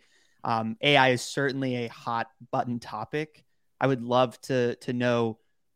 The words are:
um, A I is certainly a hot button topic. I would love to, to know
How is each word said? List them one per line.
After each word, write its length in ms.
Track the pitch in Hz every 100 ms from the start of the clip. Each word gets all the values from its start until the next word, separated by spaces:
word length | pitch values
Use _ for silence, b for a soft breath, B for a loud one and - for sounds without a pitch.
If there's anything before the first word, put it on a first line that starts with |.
| _ _ _ _
um, 320 | - 113 113 110
A 160 | 147 139
I 120 | 131
is 140 | 123
certainly 640 | - - 139 135 131 123 117
a 20 |
hot 400 | - - 117 117 - 120
button 260 | 131 123 120
topic. 640 | - 107 113 151 156 _ _ _ _ -
I 80 | 135
would 140 | 131
love 380 | 120 123 127 -
to, 340 | - 131 120 -
to 160 | -
know 460 | 123 123 120 117 110 _ _ _